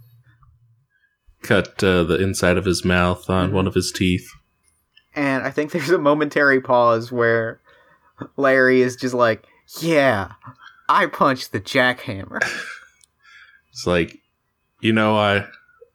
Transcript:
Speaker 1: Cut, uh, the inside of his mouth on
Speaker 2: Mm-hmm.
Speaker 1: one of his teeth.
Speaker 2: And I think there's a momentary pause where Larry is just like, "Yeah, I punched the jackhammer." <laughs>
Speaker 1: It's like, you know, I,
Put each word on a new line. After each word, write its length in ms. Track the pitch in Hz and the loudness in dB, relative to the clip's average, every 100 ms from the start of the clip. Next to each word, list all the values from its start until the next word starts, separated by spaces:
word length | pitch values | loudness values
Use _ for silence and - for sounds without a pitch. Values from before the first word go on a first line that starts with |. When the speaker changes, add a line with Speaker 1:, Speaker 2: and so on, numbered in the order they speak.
| _ _ _ _ _ _ _ _ _ _ _ _ _ _ | _ _ _ _ _ _ _ _ _ _ _ _ _ _
Speaker 1:
Cut, 400 | - 101 - - | -2 0 0 -2
uh, 180 | 95 90 | 2 2
the 180 | 85 87 | 2 0
inside 360 | 95 - 90 90 | -2 0 2 2
of 80 | |
his 200 | 95 85 | 0 -2
mouth 460 | 90 90 90 90 - | 0 2 0 -2 -2
on 160 | 92 92 | -2 0
Speaker 2:
Mm-hmm. 60 | 95 | -2
Speaker 1:
one 100 | 98 | -2
of 60 | |
his 180 | 92 - | -2 -2
teeth. 360 | - 92 92 - - _ _ _ _ _ _ _ | -2 0 -2 -6 -20 _ _ _ _ _ _ _
Speaker 2:
And 300 | 151 139 131 | -6 -4 -4
I 60 | 135 | -4
think 200 | 151 151 | -6 -6
there's 200 | 170 143 | -4 0
a 80 | 180 | 0
momentary 640 | 143 151 147 156 143 131 | 2 0 0 0 2 2
pause 520 | 131 123 117 113 117 | 2 2 4 2 -2
where 480 | 123 117 113 113 139 _ _ _ _ _ - - - | -2 0 0 -2 -10 _ _ _ _ _ -20 -14 -2
Larry 460 | 135 131 127 127 | 2 4 4 4
is 140 | 127 123 | 2 -2
just 180 | 127 | -4
like, 300 | 123 117 110 _ _ _ - | 0 0 0 _ _ _ -8
"Yeah, 520 | 165 151 135 104 95 - 127 - - _ - | -2 2 2 0 -4 -12 -20 -20 -20 _ 0
I 180 | 175 165 | 0 0
punched 460 | - 147 131 - | 0 0 -2 -6
the 80 | 107 | -10
jackhammer." 800 | - 135 123 123 - 98 - - | -4 0 0 -2 -8 -12 -10 -6
<laughs> 80 | - - - - - _ _ _ _ - - _ _ | -6 -8 -12 -16 -20 _ _ _ _ -20 -20 _ _
Speaker 1:
It's 160 | - 90 | -8 -2
like, 320 | 87 85 - _ _ _ _ _ _ | 0 -2 -8 _ _ _ _ _ _
you 120 | 110 | -2
know, 240 | 110 107 107 | 2 2 2
I, 300 | 101 101 - - _ _ _ | 2 0 -2 -16 _ _ _